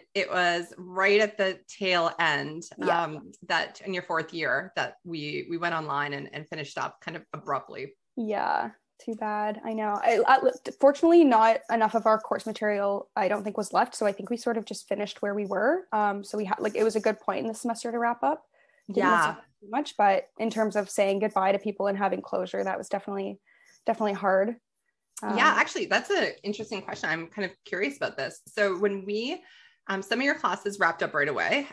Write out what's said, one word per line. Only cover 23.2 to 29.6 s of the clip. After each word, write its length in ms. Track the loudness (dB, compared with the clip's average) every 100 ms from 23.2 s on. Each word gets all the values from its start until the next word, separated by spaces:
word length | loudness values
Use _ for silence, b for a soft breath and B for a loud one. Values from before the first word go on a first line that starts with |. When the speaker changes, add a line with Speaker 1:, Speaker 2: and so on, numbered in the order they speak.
| -6 -10 b b b b -4
Speaker 2:
definitely 280 | 0 0
hard. 420 | 0 2 2 2 -2 _ _ _ _ _ -14
Speaker 1:
Yeah, 80 | -4
Speaker 2:
Um, 100 | 2 4 4
Speaker 1:
actually, 260 | 0 -2 0
that's 240 | -2 0
an 220 | 0 0 -4
interesting 380 | -8 -8 -8 -10
question. 280 | -10 -8 -4
I'm 180 | -4 -6
kind 180 | -8 -8
of 60 | -8 -10
curious 320 | -4 -4 -4
about 200 | -6 -4
this. 240 | -8 -8 -12
So 300 | 0 0 2
when 280 | 0 -2 -4
we, 360 | -4 -4 -8 b b